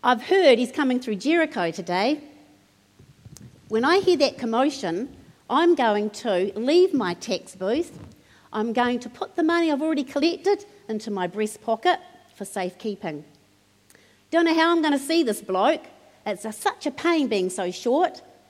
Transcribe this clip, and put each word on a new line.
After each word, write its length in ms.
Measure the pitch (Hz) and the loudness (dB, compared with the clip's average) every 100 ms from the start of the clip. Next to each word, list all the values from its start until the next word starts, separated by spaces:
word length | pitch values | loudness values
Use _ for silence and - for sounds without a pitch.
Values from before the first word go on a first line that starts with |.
I've 200 | 240 247 | 2 0
heard 360 | - 392 339 233 | 2 4 6 6
he's 140 | 240 | 2
coming 260 | - 269 247 | -2 0 -2
through 160 | 247 208 | -2 -4
Jericho 560 | 269 339 311 240 170 | 0 0 0 -2 -4
today. 480 | 165 175 180 220 302 - - _ _ _ _ _ _ - _ - - - - - | -4 -4 0 0 -2 -6 -20 _ _ _ _ _ _ -20 _ -20 -20 -20 -20 -4
When 140 | 220 262 | 0 4
I 140 | 370 | 4
hear 180 | 370 320 | 4 2
that 200 | 277 - | 2 0
commotion, 760 | 240 226 277 294 185 170 262 - - _ _ | -2 0 0 -2 -6 -4 -6 -12 -20 _ _
I'm 260 | 269 339 311 | 2 4 4
going 340 | 233 208 208 | 2 2 -2
to 420 | - 233 185 196 202 | -4 -2 0 0 -2
leave 340 | 247 339 359 | 2 4 4
my 200 | 294 185 | 2 -2
tax 420 | 175 - 185 - - | -4 -6 -6 -8 -8
booth. 420 | 190 277 339 - - - _ - _ | -2 -2 -4 -10 -20 -20 _ -20 _
I'm 220 | - 233 | -6 -2
going 260 | 226 247 240 | 0 0 -2
to 100 | 233 | -6
put 280 | - - - | -10 -8 -2
the 60 | |
money 280 | 320 339 330 | 0 2 2
I've 100 | 285 | 0
already 220 | 311 302 | 0 -2
collected 640 | 262 285 320 339 381 403 - - - | -2 0 0 0 0 0 -4 -20 -8
into 200 | 220 214 | -8 -4
my 180 | 202 180 | -4 -4
breast 340 | 196 214 - | -2 -6 -4
pocket 360 | - 226 359 349 - - _ _ | -4 0 0 0 -4 -20 _ _
for 80 | |
safekeeping. 800 | 196 208 180 185 226 196 175 151 - _ _ _ _ _ _ - _ _ _ | -10 -6 -6 -6 -8 -6 -8 -8 -14 _ _ _ _ _ _ -20 _ _ _
Don't 140 | 330 | 2
know 100 | 339 | 4
how 180 | 330 330 | 4 4
I'm 100 | 339 | 4
gonna 180 | 302 285 | 2 0
see 240 | 277 330 | 0 0
this 180 | 262 208 | 2 -2
bloke. 440 | - 185 226 320 - - _ _ - | -4 0 2 0 -6 -20 _ _ -8
It's 180 | 190 | -6
a, 80 | 220 | -8
such 340 | 214 403 - 302 | -4 -4 -2 -8
a 60 | |
pain 380 | 262 349 330 262 | -2 0 2 2
being 200 | 208 185 | 0 -2
so 220 | 185 180 | -2 -6
short. 500 | 180 240 269 359 - - - | -4 0 2 2 -2 -20 -20